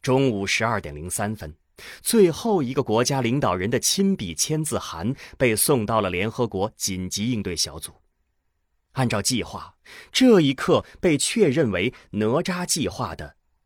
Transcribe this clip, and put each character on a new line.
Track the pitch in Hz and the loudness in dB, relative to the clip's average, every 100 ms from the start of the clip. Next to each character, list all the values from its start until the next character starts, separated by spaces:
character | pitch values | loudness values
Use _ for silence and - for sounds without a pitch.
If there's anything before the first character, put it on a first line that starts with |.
中 | - 131 135 | 2 2 2
午 | 104 98 | 0 -2
十 | - 113 | 0 0
二 | 107 | -2
点 | 78 | -6
零 | 73 87 | -12 -8
三 | - 104 | -6 -4
分， | 110 78 - _ - - - | -6 -12 -16 _ -20 -20 -10
最 | - 233 180 | 0 6 6
后 | 147 233 196 | 4 -2 0
一 | 123 | 0
个 | 135 | -2
国 | 123 110 | 0 2
家 | 123 135 | 2 0
领 | 117 135 | 0 0
导 | 123 | 0
人 | 90 98 | 0 0
的 | 135 | 0
亲 | - - 196 | 0 2 0
笔 | 190 90 | 0 -4
签 | 78 - 156 | -4 -2 -2
字 | 156 151 | -2 -4
函 | - 80 101 139 - - | -6 -6 -6 -6 -12 0
被 | 127 110 | 0 2
送 | - 135 104 | 2 2 2
到 | 113 | 0
了 | 98 | 0
联 | 87 107 | -2 -4
合 | - 117 | -2 -4
国 | 95 104 - | -2 -6 -4
紧 | - 92 92 | -6 -4 -6
急 | 98 113 | -4 -2
应 | 113 | -2
对 | 98 82 | -4 -4
小 | - 78 | -6 -8
组。 | - - _ _ _ _ _ _ _ _ _ | -16 -20 _ _ _ _ _ _ _ _ _
按 | - 123 | -2 0
照 | 107 | 0
计 | - 120 | -2 -2
划， | 85 92 - _ - - - | -4 -10 -16 _ -20 -20 -8
这 | - 254 208 | 4 8 8
一 | 143 | 6
刻 | 135 - 139 - - | 0 2 2 0 -2
被 | 185 143 | 0 2
确 | - 233 180 | 0 2 2
认 | 127 127 | 4 0
为 | 90 107 - _ | 0 -2 -4 _
哪 | 104 107 139 | -2 0 0
吒 | 180 180 180 | -2 -6 -4
计 | 170 95 | -2 -2
划 | 110 107 80 | -4 -8 -8
的 | 73 _ _ _ | -14 _ _ _